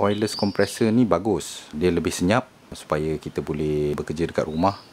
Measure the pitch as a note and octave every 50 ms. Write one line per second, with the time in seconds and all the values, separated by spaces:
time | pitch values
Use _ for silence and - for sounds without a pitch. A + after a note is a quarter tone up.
0 | G2+ G2+ G#2 G#2 A2 G#2+ - - G#2+ G2+ - - G2+ - - - A#2 A2 A2 B2
1 | B2+ G2 F2 E2+ G2 A2+ G2 D2+ - - - - - - - D2+ F2 F2+ E2+ E2+
2 | D#2 - - - F2+ F2+ A2 B2+ - - - - - - - - - - D#2 D2+
3 | D#2 D#2 D#2 D2+ - D2+ - - D2 - D#2 D2 D#2 D2+ D2+ D2 D2 D2 D2 D2
4 | - - D#2 D#2 E2 D#2 - - - - D#2 D#2+ F2+ G2 F#2+ - - -